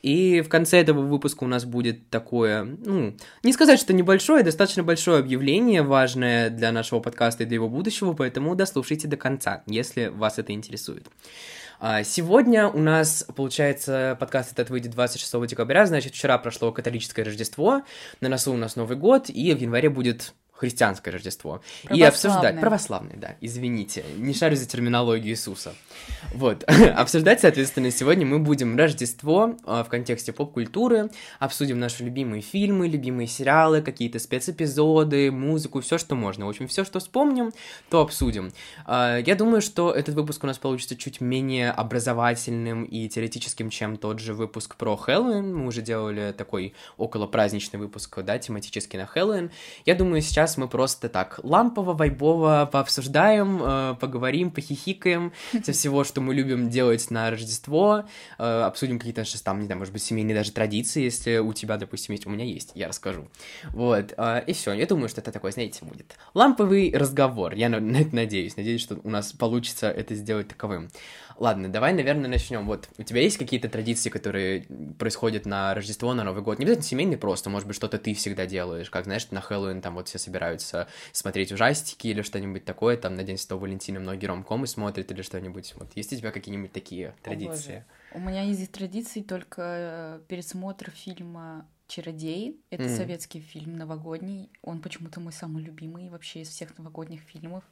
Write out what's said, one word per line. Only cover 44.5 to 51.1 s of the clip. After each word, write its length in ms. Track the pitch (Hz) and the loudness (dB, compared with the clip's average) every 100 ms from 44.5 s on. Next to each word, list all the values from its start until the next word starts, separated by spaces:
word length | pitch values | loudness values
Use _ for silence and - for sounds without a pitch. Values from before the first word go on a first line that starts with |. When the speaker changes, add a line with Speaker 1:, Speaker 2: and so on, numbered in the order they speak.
| 113 - - | -8 -14 -6
Speaker 1:
про 200 | 117 104 | -4 -2
Хэллоуин. 600 | - 156 247 202 196 175 | 0 2 2 0 -2 -4
Мы 120 | 127 | -4
уже 140 | 117 | -6
делали 520 | 110 113 107 104 104 101 | -4 -4 -2 -4 -6 -6
такой 360 | 101 101 95 - - - | -6 -6 -6 -10 -20 -8
околопраздничный 840 | 113 110 101 113 104 104 - 101 | -6 -4 -2 2 2 2 -6 -10
выпуск, 400 | 104 101 - - | -10 -12 -12 -10
да, 160 | 95 117 | -6 -6
тематический 640 | - 107 - 107 - 95 | -6 -10 -8 -10 -8 -10
на 60 | 95 | -4
Хэллоуин. 460 | 165 196 208 175 - - - - | 0 0 0 -4 -10 -20 -6 0
Я 100 | 180 | 2
думаю, 260 | 185 160 | 4 2
сейчас 360 | 151 - 160 160 | 2 2 2 2
мы 100 | 127 | -2
просто 400 | - 135 - | 0 0 0
так 300 | 113 | -4